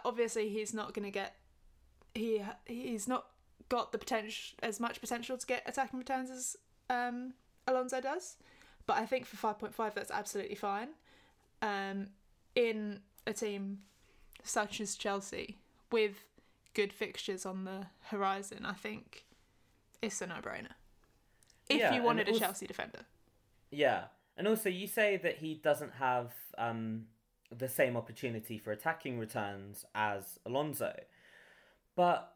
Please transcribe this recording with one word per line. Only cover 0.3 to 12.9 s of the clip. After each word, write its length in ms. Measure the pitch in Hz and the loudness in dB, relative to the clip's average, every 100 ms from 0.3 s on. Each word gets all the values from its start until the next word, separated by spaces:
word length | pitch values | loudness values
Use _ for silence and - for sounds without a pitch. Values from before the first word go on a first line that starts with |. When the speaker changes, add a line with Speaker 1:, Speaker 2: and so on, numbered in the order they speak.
| 226 214 | 2 0
Speaker 1:
he's 240 | 214 208 | 0 -2
not 220 | 220 208 | -4 -4
gonna 160 | - 202 | -4 -4
get, 260 | 196 196 - - _ - - - _ - | -2 -4 -6 -20 _ -20 -20 -20 _ -10
he, 280 | 226 226 220 202 - - | -2 2 2 0 -8 -8
he's 420 | 233 254 226 196 | -6 -2 -2 0
not 180 | 254 - _ _ - - | -2 -2 _ _ -18 0
got 240 | 247 - | 0 2
the 60 | 220 | -2
potential, 580 | - 226 214 220 - - | 0 0 0 -6 -8 -4
as 160 | 233 214 | -4 -2
much 200 | 233 - | -2 -4
potential 360 | 233 240 240 254 | -4 -4 -2 -4
to 100 | - | 0
get 160 | - - | -2 0
attacking 320 | 277 262 254 | -2 -2 -2
returns 320 | 254 262 254 | -2 -2 -2
as, 260 | 254 254 - _ _ - | -6 -8 -8 _ _ -2
um, 460 | 247 247 240 254 254 _ _ - | 0 0 -2 -8 -12 _ _ 2
Alonso 340 | 262 254 262 | 2 2 0
does. 360 | 262 330 - - - - - - - | 0 -2 -4 -12 -20 -20 -20 -6 0
But 100 | - | 2
I 80 | 226 | 2
think 200 | 262 254 | 0 -2
for 100 | - | -2
five 220 | 226 214 | -2 0
point 160 | 208 | -4
five, 200 | 214 220 | -2 -2
that's 160 | 208 - | -2 -4
absolutely 440 | - 208 202 - 202 | -4 -4 -4 -4 -4
fine. 320 | 202 202 247 320 _ - - _ _ _ | -2 -2 -4 -10 _ -20 -20 _ _ _
Um, 460 | 220 202 196 196 196 - _ _ _ | -2 -2 -2 -4 -6 -10 _ _ _
in 460 | - 233 214 208 | 4 4 2 -4